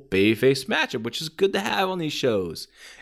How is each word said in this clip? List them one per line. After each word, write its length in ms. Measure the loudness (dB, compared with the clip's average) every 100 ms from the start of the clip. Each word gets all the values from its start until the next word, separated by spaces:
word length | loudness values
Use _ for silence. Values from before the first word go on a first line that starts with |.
| -2
babyface 560 | 2 4 4 4 2 0
matchup, 380 | -2 -2 -4
which 180 | -6 -6
is 80 | -10
good 240 | -2 0
to 60 | 0
have 300 | -2 0 0
on 100 | -2
these 120 | -4
shows. 560 | -2 0 0 -2 -6 -14 _ -20 -12